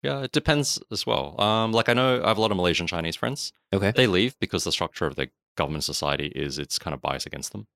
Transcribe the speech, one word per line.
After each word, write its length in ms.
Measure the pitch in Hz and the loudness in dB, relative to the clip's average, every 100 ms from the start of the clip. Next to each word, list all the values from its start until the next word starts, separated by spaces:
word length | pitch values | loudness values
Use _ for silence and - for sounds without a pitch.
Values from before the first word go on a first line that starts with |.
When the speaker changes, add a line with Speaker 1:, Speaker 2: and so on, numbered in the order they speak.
Speaker 1:
Yeah, 200 | 139 139 | -4 -4
it 100 | 135 | 0
depends 480 | - - 147 139 - - | 0 2 2 2 -2 -6
as 120 | 104 - | -6 0
well. 340 | 117 71 80 | 0 0 0
Um, 320 | 104 110 113 | 2 2 2
like, 160 | 113 113 | 2 4
I 40 | |
know 300 | 120 131 127 | 4 4 4
I 40 | - | 2
have 100 | 107 | 4
a 20 | |
lot 100 | 110 | 2
of 40 | 98 | 4
Malaysian 300 | 90 82 85 | 2 2 -2
Chinese 300 | 87 82 - | -2 -4 -4
friends. 360 | 120 139 - _ _ | -4 -4 -10 _ _
Speaker 2:
Okay. 180 | 98 98 | 0 2
Speaker 1:
They 120 | 220 127 | 4 4
leave 300 | 90 117 - | 4 2 -2
because 220 | - 87 | -4 -2
the 80 | - | -2
structure 340 | 80 82 - 80 | -2 -4 -2 -4
of 100 | 67 | -2
the 120 | 67 _ _ - | -6 _ _ -4
government 260 | 73 76 | -2 -2
society 440 | 71 73 73 71 73 | -4 -2 -2 -2 -2
is 300 | - 71 67 | -4 -6 -6
it's 200 | 69 - | -6 -6
kind 160 | - | -6
of 60 | - | -6
biased 240 | - 67 - | -4 -4 -6
against 240 | - - | -10 -12
them 140 | - 107 | -12 -16